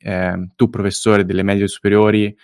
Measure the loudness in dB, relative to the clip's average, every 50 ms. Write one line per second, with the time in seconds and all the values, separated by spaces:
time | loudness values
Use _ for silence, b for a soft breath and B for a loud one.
0 | -8 -6 -4 -4 -2 -4 -4 -6 -8 -10 _ 0 0 0 0 -4 -4 -4 -4 -2
1 | 0 2 2 2 2 0 -2 -2 0 0 0 0 0 -2 -4 -4 -2 2 2 4
2 | 4 4 2 2 0 -2 -6 _